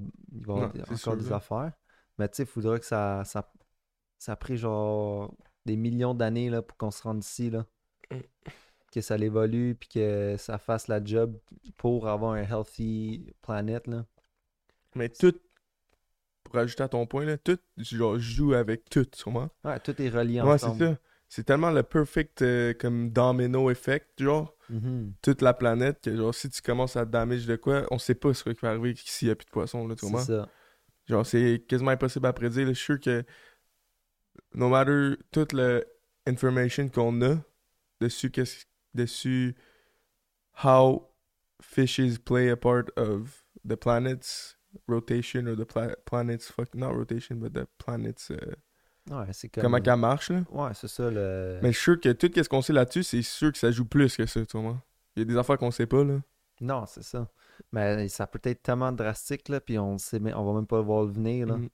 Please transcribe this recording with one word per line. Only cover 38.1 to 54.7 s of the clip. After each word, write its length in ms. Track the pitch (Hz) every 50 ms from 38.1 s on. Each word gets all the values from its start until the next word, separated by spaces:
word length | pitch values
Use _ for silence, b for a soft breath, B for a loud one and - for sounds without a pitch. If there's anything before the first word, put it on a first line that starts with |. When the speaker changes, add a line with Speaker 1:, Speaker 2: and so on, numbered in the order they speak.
| - - - 123
Speaker 2:
qu'est-ce, 340 | - 127 123 - - - - _ _ _ _ _ -
dessus, 600 | 120 120 120 - - - 131 127 127 127 123 123 b b b b b b b b b b b b b _ _ _ _ _ _ _ - -
how 480 | 135 131 131 131 131 135 - - - _ _ _ _ _ _ _ _ _ _
fishes 560 | - - - 139 131 123 - - 131 123 117 -
play 300 | - - 123 127 123 123
a 60 | 120
part 280 | 117 - 123 123 123 107 - -
of 460 | - 117 107 101 101 113 139 - - _ _ _ - -
the 80 | 107 110
planet's 840 | - - 120 117 117 127 131 131 131 - - - - - - - _ _ _ - - -
rotation, 600 | - 117 117 117 - 120 120 120 - - 127 120
or 80 | 117 113
the 100 | 107 117
pla-, 300 | - - 113 117 117 - - _
planet's, 440 | - 120 120 120 120 117 113 - -
fuck, 220 | - - 123 - -
not 180 | 123 131 131 120
rotation, 420 | 117 117 - 117 120 - - 123 117
but 140 | 113 113 -
the 120 | 123 127 - _
planet's, 540 | - - 123 120 117 113 113 117 - - -
euh, 240 | - - - - - - _ _ _ _ _ _ _ _ _ -
Speaker 1:
Ouais, 220 | 143 131 101 98 95
c'est 160 | - - 110
comme 120 | - 113 120
Speaker 2:
comment 160 | 120 120 120
qu'elle 180 | 95 123 123
marche, 340 | 120 113 120 139 147 - -
là. 120 | 180 180 175 -
Speaker 1:
Ouais, 240 | - 143 143 123 110
c'est 140 | - -
ça, 240 | 107 - - 123 117
le 480 | 110 101 98 95 95 95 92 92 92 92
Speaker 2:
Mais 100 | 110 123
je 60 | 117
suis 60 | - -
sûr 160 | 175 175 170
que 120 | - 127
tout 200 | 117 - 175 175 -
ce 140 | 170 147 -
qu'on 140 | 139 135 -
sait 100 | - 151
là-dessus, 300 | 131 123 - - 175 180
c'est 180 | - - 120
sûr 300 | 117 - - - 151 151
que 60 | 139 -
ça 100 | 120 120
joue 160 | 117 123 120
plus 320 | - - 143 139 123 -
que 80 | - 113
ça, 180 | - - 113 110
tu 140 | - -
comprends ? 240 | 110 110 113